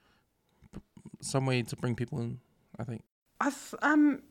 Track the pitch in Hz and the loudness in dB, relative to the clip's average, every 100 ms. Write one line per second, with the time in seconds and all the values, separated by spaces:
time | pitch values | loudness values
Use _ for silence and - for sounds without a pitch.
0 | _ _ _ _ _ _ - - - - | _ _ _ _ _ _ -20 -18 -18 -20
1 | - - - 135 131 127 113 - 131 113 | -20 -14 -2 0 2 2 0 -2 -2 -2
2 | 120 139 117 123 - _ _ - 113 113 | -2 -4 -4 -6 -14 _ _ -10 -8 -8
3 | - _ _ - 277 269 - - 277 302 | -12 _ _ -4 -4 -4 -10 -2 2 6
4 | 294 262 - | 6 4 -4